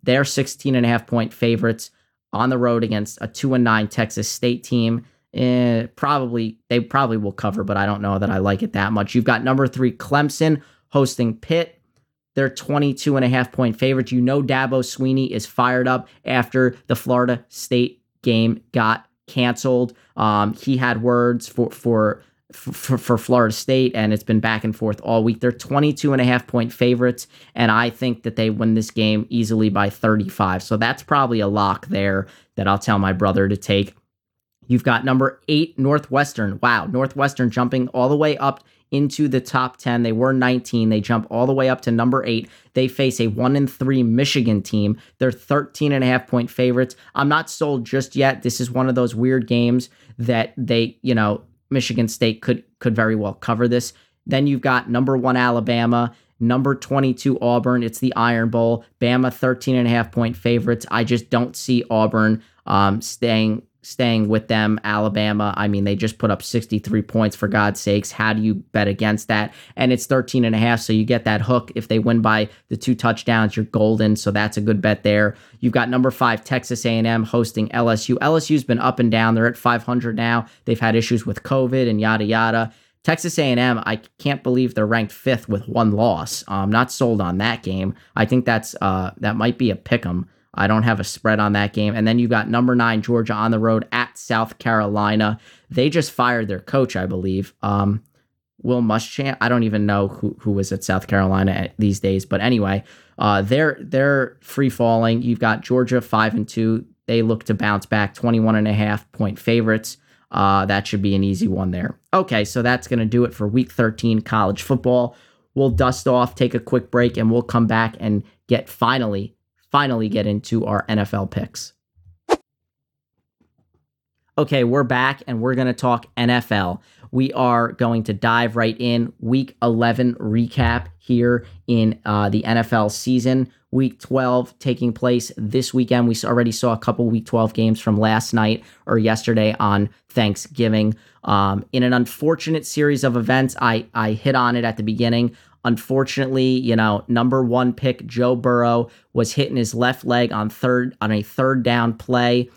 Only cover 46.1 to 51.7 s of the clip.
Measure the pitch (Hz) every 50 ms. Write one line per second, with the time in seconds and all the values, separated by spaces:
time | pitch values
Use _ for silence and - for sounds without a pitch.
46.1 | 127 123 - - - 123 117 123 - - 127 127 123 127 131 127 - - - -
47.1 | - - 139 143 147 156 160 - - - 160 147 143 131 117 - - 135 131 -
48.1 | - 135 135 135 131 - - 123 113 - 131 120 123 127 131 131 123 127 123 117
49.1 | 113 110 120 127 131 131 113 - 120 120 120 120 123 127 127 - _ _ _ -
50.1 | - - 117 117 123 113 113 - - - 123 95 123 117 117 113 - _ - 127
51.1 | 123 110 107 104 104 - - - _ _ _ -